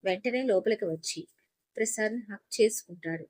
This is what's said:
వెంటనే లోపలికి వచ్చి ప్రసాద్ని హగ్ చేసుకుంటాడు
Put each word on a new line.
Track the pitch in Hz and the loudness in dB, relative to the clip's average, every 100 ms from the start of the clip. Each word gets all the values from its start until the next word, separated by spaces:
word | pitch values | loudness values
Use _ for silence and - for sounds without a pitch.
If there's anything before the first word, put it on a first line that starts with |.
వెంటనే | - 190 247 247 | -2 -2 0 -2
లోపలికి | 262 190 185 214 185 | 2 2 2 0 -2
వచ్చి | 160 - - - _ _ _ _ - | -4 -6 -8 -10 _ _ _ _ -4
ప్రసాద్ని | 220 - 214 233 | -2 0 -2 -2
హగ్ | 208 202 _ | -8 -14 _
చేసుకుంటాడు | - 214 220 - 180 165 165 | 4 4 4 -10 -10 -6 -6